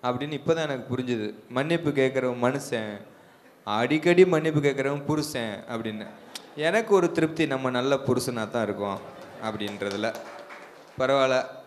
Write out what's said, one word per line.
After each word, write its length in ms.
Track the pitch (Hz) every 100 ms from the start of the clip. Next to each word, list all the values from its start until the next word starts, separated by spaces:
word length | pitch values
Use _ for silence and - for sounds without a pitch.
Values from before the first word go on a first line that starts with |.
அப்படின்னு 380 | 123 123 147 147
இப்பதான் 160 | - 165
எனக்கு 400 | 156 131 - 123
புரிஞ்சுது. 380 | 127 117 104 - -
மன்னிப்பு 420 | 123 151 170 160
கேட்குறவன் 460 | 139 131 131 127 123
மனுஷன், 580 | 120 139 - 120 107 104 - - - - - -
அடிக்கடி 640 | - 107 127 156 170 175 185
மன்னிப்பு 340 | 160 160 156
கேட்குறவன் 440 | 143 135 135 143
புருஷன் 600 | 143 151 147 131 113 98 -
அப்படின்னு. 340 | 117 110 107 101 - - - - -
எனக்கு 380 | 156 208 220
ஒரு 180 | 196 170
திருப்தி, 340 | 165 160 160 156
நம்ம 240 | 135 131
நல்ல 240 | 123 131
புருஷனா 540 | 139 135 123 127 120 107
தான் 140 | 120
இருக்கோம் 380 | 107 98 101 95 - - - -
அப்படின்றதுல. 720 | 110 107 104 101 101 101 110 - - - - - - - - -
பரவாயில்ல. 460 | 131 139 131 127 - -